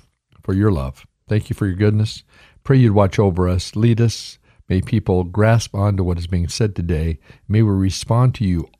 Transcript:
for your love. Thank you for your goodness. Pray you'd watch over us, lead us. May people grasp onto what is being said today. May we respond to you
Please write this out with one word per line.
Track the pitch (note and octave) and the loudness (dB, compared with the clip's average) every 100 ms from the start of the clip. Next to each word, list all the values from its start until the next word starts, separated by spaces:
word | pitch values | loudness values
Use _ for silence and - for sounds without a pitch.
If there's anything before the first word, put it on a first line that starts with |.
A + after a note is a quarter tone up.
| - _ _ _ | -18 _ _ _
for | - | -4
your | F#2+ G#2+ | 0 0
love. | D#2+ C2 - - _ - | 0 -4 -12 -20 _ -4
Thank | G#2+ - | -4 -4
you | |
for | - | -4
your | G2+ F2+ | -4 0
goodness. | G#2 G#2+ A2 - - _ _ _ | 2 2 -2 -6 -20 _ _ _
Pray | - C3 | 0 4
you'd | A#2 | 4
watch | G2+ G2 - | 4 2 2
over | G2+ F2 F2+ | 0 2 0
us, | F2+ - | -2 -4
lead | G#2 A#2 A2+ | 0 0 2
us. | A#2 - - - _ _ - | 0 -2 -12 -20 _ _ -4
May | F#2 | -4
people | - A2 - F#2 | 0 -2 0 -2
grasp | F2+ F#2+ A2 A#2 - | -2 0 2 2 0
onto | G2+ G#2 F#2+ | -2 -2 0
what | F2+ E2+ | -2 -4
is | E2+ | -2
being | F2+ E2+ | -2 -2
said | - G#2+ F#2 | -2 -4 -2
today. | F2 D#2 E2 D#2 - - - | -4 -2 -2 -6 -12 -16 -2
May | G#2+ | 0
we | G#2+ | 2
respond | F#2+ F#2+ - - A#2 B2+ | 2 0 -2 -2 2 2
to | - | 0
you | G2 E2+ - | 0 -2 -4